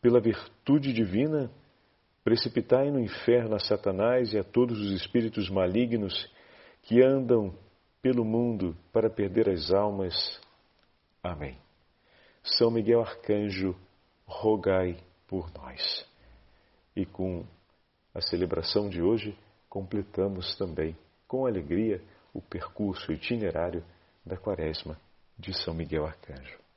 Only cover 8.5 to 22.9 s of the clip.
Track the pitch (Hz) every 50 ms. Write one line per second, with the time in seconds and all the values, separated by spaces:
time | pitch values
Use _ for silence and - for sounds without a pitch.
8.5 | 113 101 95 90 80 85 _ _ _ 113 110 113 - - 104 98 92 113 110 101
9.5 | 95 85 78 - 92 98 104 104 104 98 98 90 82 - - - - - - _
10.5 | _ _ _ _ _ _ _ _ _ _ _ _ _ _ _ 90 87 73 - 69
11.5 | 64 - _ _ _ _ _ _ _ _ _ _ _ _ _ _ _ _ _ -
12.5 | - - 120 117 117 117 107 104 120 117 117 110 - - - - 104 104 104 104
13.5 | 95 92 95 95 90 - - _ _ _ _ _ _ _ _ - - - - 110
14.5 | 110 104 87 98 95 92 92 90 85 78 - - _ _ _ _ - 95 82 82
15.5 | - - - - 64 - - - - - - _ _ _ - - - - _ _
16.5 | _ _ _ _ _ _ _ _ _ - 95 - - - 95 92 90 85 - -
17.5 | - _ _ _ _ _ _ _ _ _ _ _ _ - - - - 87 90 85
18.5 | - 85 82 - - 101 104 101 92 87 85 92 113 113 104 107 101 - _ _
19.5 | _ _ _ _ - 101 95 90 - 104 95 - - - 95 101 98 92 90 -
20.5 | - - 98 90 80 78 80 80 80 - _ _ _ _ _ _ - 131 131 127
21.5 | 113 95 78 71 - - 110 113 101 92 - - - _ _ _ _ - - _
22.5 | - 87 - - - - 104 101